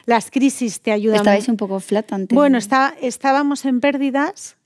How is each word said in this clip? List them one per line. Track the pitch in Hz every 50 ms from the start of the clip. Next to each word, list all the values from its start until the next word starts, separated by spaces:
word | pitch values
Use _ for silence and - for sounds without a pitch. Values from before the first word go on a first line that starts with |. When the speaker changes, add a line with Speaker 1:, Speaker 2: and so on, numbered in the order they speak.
| _
Speaker 1:
las | - 233 226 - - -
crisis | 277 240 277 254 - 254 226 180 -
te | - -
ayudan | 214 208 208 220 214 214
Speaker 2:
¿Estabais | 208 208 202 202 208
Speaker 1:
mu-, | 254 233
Speaker 2:
un |
poco | 202 214 190 190 190
flat | 185 - 202 202 220 - -
antes | 196 190 185 233
Speaker 1:
bueno, | 277 294 285 269
Speaker 2:
de | 240
Speaker 1:
está, | 208 202 262 262 269 277 302 -
estábamos | - 254 240 - - 269 269 277 294 285 285 262 -
en | 269 262 247
pérdidas. | 226 285 277 277 277 277 247 277 285 320 - - - - - _ _